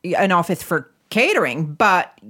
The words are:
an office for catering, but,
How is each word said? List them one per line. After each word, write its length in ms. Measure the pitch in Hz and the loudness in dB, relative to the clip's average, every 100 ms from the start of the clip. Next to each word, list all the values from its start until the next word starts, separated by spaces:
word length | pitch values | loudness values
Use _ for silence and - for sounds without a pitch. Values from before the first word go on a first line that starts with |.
an 280 | 180 165 190 | -6 0 2
office 280 | 180 170 175 | 2 0 -4
for 280 | - 160 - _ - | -4 -6 -6 _ -6
catering, 560 | 214 339 330 147 127 151 | 0 0 2 0 -2 -4
but, 360 | 147 214 160 - _ | 0 2 2 0 _